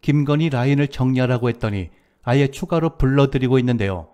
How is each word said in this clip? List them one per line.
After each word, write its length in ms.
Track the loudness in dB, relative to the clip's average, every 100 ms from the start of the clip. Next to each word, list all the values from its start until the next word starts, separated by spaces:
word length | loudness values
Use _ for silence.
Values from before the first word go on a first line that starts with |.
김건희 480 | 2 0 2 0 0
라인을 380 | 0 0 2 0
정리하라고 600 | 0 0 0 0 0 -2
했더니 400 | -2 -4 -4 -8 _ _ _
아예 240 | -2 0 0
추가로 500 | -2 -4 -2 -2 0
불러들이고 600 | 0 4 2 2 0 2
있는데요. 480 | 2 -2 -2 -6 -12